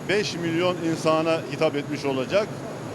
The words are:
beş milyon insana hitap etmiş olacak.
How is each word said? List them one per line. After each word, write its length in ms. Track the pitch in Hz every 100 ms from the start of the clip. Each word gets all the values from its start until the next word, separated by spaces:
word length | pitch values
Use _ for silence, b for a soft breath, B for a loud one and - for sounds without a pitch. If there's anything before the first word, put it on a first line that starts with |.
| -
beş 260 | 196 208 165
milyon 400 | 170 165 180 175 165
insana 500 | 156 160 156 165 160 127
hitap 240 | 139 160 143
etmiş 300 | 143 143 143
olacak. 420 | 131 120 185 214 - - - -